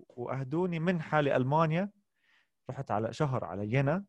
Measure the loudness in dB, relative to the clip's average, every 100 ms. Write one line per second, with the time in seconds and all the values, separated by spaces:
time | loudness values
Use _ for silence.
0 | -18 -10 -6 -6 -4 -2 -2 -2 0 -2
1 | 2 2 4 2 2 2 2 2 -2 -8
2 | _ _ _ _ _ _ -12 -10 -2 0
3 | 0 -2 0 0 -4 -6 0 2 2 0